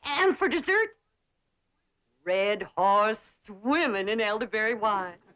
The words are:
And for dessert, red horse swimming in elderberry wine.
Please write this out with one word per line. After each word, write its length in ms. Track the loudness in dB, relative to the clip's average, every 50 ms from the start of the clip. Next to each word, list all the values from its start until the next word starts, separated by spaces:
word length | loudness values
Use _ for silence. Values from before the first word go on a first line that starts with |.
| _
And 340 | -6 -2 2 2 2 2
for 100 | 2 0
dessert, 420 | 0 0 -2 0 0 2 2 2 0 -4 _ _ _ _ _ _ _ _ _ _ _ _ _ _ _ _ _ _ _ _ _ _ _ _ _ _
red 440 | -2 0 0 2 0 0 -2 -4 -8 _
horse 440 | 0 2 4 4 4 4 2 0 -4 -8 -20 _ _ _
swimming 640 | -20 -20 -8 -2 0 0 2 2 0 0 -2 -2 -2
in 100 | -2 0
elderberry 560 | 0 -2 -2 -2 -4 -4 -4 -2 -2 0 -2
wine. 420 | 0 0 0 0 0 -2 -6 -10 -16 _ _ -20